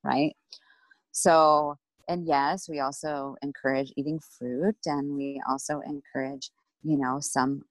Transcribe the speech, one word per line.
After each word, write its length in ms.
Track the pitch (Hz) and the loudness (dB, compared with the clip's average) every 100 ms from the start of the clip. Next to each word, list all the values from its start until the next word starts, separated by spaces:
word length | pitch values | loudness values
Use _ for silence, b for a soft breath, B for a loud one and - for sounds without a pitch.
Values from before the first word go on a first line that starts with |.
right? 320 | - 131 151 - _ B B B B B _ | -2 0 0 -2 _ B B B B B _
So, 640 | - 180 165 156 151 147 147 _ _ - | 0 6 8 8 6 2 -4 _ _ -6
and 160 | 175 165 | -4 2
yes, 420 | 143 143 185 - | 2 2 -2 -4
we 120 | 147 | -4
also 560 | 135 143 156 143 139 131 | -4 -4 -6 -4 -6 -8
encourage 500 | 143 135 135 135 135 - | -10 -4 0 0 -2 -4
eating 240 | 143 160 - _ | -4 -4 -8 _
fruit, 360 | 123 123 190 214 - | -6 -2 -2 -2 -4
and 280 | 143 143 143 | -2 -2 -4
we 240 | 139 139 - | -6 -6 -4
also 340 | 135 - 151 | -6 -4 -6
encourage, 680 | - 147 - 139 135 139 - _ _ _ | -6 -12 -8 -6 -6 -8 -14 _ _ _
you 160 | 156 147 | 0 2
know, 220 | 127 139 | 2 -2
some 420 | 147 139 131 139 - | -2 2 2 0 -6